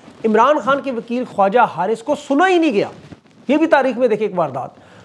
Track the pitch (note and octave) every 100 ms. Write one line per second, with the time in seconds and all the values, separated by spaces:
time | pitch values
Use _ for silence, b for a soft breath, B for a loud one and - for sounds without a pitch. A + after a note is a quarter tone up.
0 | B - A3+ A3 B3+ D4+ A3+ C#4 C4+ A#3
1 | - A#3+ B3 - G3 A#3+ G#3+ C#3 F#3+ A3
2 | - C#4+ - C#4 F#4 F4 D#4+ G3+ A#2 -
3 | - - _ _ - D4 D#4+ D4 C4 A3+
4 | B3+ G#3+ G#3 F3+ D3+ B2+ B2+ - B B